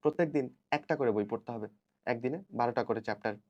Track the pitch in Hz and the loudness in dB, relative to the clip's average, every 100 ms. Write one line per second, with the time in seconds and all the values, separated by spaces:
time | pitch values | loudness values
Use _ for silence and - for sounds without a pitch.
0 | 151 151 165 147 127 - _ 147 - 156 | 2 2 2 2 -2 -6 _ -4 0 2
1 | 127 104 104 113 - 117 104 _ _ _ | 4 2 0 -4 -6 -8 -8 _ _ _
2 | - 120 127 165 196 113 120 120 113 113 | -4 -2 -2 -4 -8 -2 0 0 0 -2
3 | 107 104 113 104 | -2 -4 -4 -4